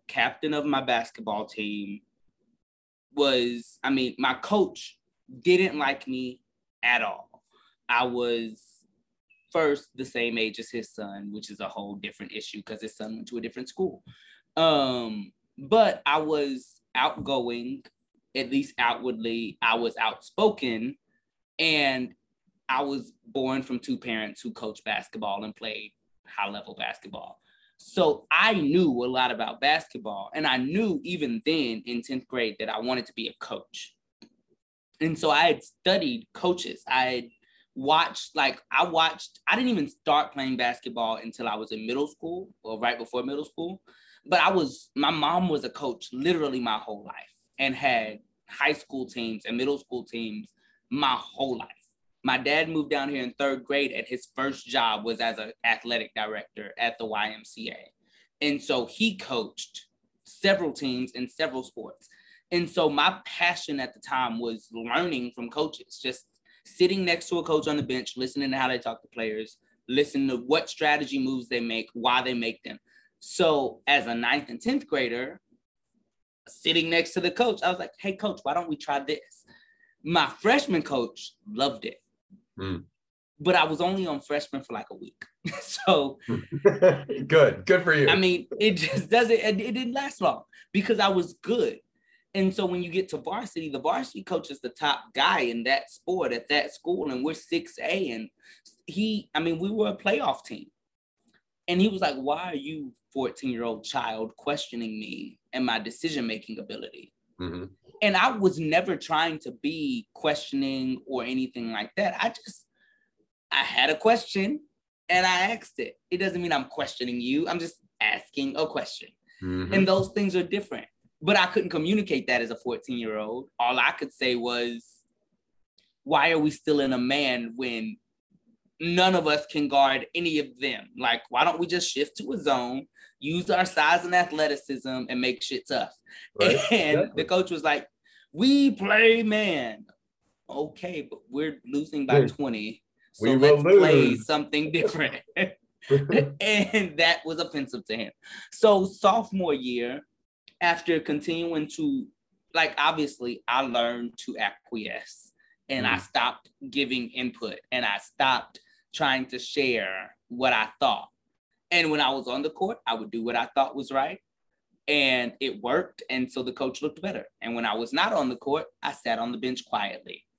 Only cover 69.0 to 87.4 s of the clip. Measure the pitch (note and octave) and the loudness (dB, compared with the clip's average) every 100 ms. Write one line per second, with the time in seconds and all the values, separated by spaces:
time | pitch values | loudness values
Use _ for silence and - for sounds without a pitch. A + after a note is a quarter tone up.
69 | _ A#2+ A2+ G#2+ A2 - _ _ - C3 | _ -6 -6 -4 -8 -14 _ _ -2 0
70 | D3 C#3 C3+ B2 B2 D#3 - - D3+ D3 | 0 0 0 -2 2 0 0 -2 2 2
71 | C3+ C3+ C3 C3 A#2+ B2 A#2 A2+ A2 A#2+ | 0 -2 -2 -4 -4 -4 -2 -4 -6 -2
72 | B2 B2+ B2+ B2 A#2 A#2 - - _ _ | 2 2 2 -2 -4 -6 -12 -16 _ _
73 | _ _ - - E3+ D3+ B2+ - - C#3+ | _ _ -6 2 4 4 2 -4 2 2
74 | A#2+ A#2 A#2+ C#3+ C#3 A#2+ A#3 C#4 - C#3+ | 2 -2 0 0 -2 -6 -2 -2 0 -2
75 | B2 A#2 C3 E3+ _ _ _ _ _ _ | 0 -2 -6 -10 _ _ _ _ _ _
76 | _ _ _ _ - - E3 E3+ D#3+ E3+ | _ _ _ _ -18 -6 0 0 2 2
77 | E3 F3+ F3 F3 A#3+ G3 F3+ F3+ F3 - | 2 0 -2 2 0 2 0 -2 -6 -8
78 | G3 F#3+ G#3 - - E3 E3+ D3 - C#3 | -8 -4 -6 -4 -2 -2 -2 -8 -4 -4
79 | C#3 D3+ - - - - _ _ _ _ | -2 -8 -8 -20 -20 -20 _ _ _ _
80 | - E3+ C#3 - G#3 C#4 C#4 F3 D3 C3+ | 0 2 2 0 4 4 4 0 0 -2
81 | A2+ - - _ G#2 G#2+ C#3 A2+ - - | -2 -6 -18 _ -12 -2 -2 -2 -10 -14
82 | _ _ _ - _ - F#2+ F2 - _ | _ _ _ -20 _ -8 -6 -6 -8 _
83 | _ _ _ _ D3 F3+ D#3+ D3+ F3 G3 | _ _ _ _ 2 4 4 2 0 0
84 | F3+ C#3+ - D3 D3 C3+ - A2 - - | -2 -4 -4 -4 -4 -8 -8 -10 -10 -14
85 | - _ - _ F3+ - - - - D#3+ | -16 _ -20 _ -10 -8 -6 -2 2 4
86 | C#3 - - A#2 - C#3+ G3 - E3+ C#3+ | 2 -6 -6 -6 -4 4 4 8 6 6
87 | - - C#3+ D#3+ | -2 -6 4 8